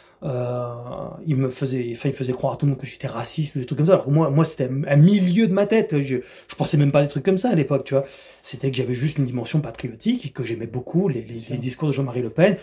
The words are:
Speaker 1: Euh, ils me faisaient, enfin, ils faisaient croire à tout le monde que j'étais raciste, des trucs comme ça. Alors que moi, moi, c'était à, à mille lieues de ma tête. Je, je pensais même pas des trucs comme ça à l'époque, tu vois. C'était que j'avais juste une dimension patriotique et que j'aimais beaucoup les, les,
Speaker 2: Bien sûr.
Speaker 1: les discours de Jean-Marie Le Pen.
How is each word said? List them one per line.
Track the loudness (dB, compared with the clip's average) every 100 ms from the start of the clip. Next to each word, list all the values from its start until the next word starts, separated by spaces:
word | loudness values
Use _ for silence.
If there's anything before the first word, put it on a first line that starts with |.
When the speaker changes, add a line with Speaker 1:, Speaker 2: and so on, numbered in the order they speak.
| _ -12
Speaker 1:
Euh, | -6 -4 -4 -4 -6 -10 -12 -10 -10 -8 -2
ils | 0
me | 0
faisaient, | -2 -2 -2 -4
enfin, | -4 -4
ils | -2
faisaient | -4
croire | -2 -2
à | 0
tout | 0
le |
monde | 0
que | -6
j'étais | -10 -8
raciste, | -8 -6 -4 -4 -4
des | -4
trucs | 0
comme | 4
ça. |
Alors | 4 4
que |
moi, | 2 4
moi, | 4
c'était | 2 0
à, | -4 -2 4
à | 6
mille | 8 6 4 4
lieues | 4
de |
ma | 2 2
tête. | 2 2 0
Je, | 0 -4 -6 -16 -10
je | -6
pensais | 0 4
même | 4
pas | 4
des | 2
trucs | 0
comme | 0 2
ça | 2
à | 2
l'époque, | 2 0
tu | 0
vois. | -2 -2 -8 -20 -20
C'était | -16 -8 -4
que | -2
j'avais | -2 -2
juste | -2 0
une | -2
dimension | -2 -2 -2
patriotique | -2 -6 -10 -4 -2 -2 -4
et |
que | -8
j'aimais | -6 -6 -6
beaucoup | -8 -4 0 0
les, | -2
les, | -6
Speaker 2:
Bien | -12
sûr. | -10
Speaker 1:
les | -6
discours | -6 -4 -2
de |
Jean-Marie | -2 -2 -4
Le | -4
Pen. | 2 4 2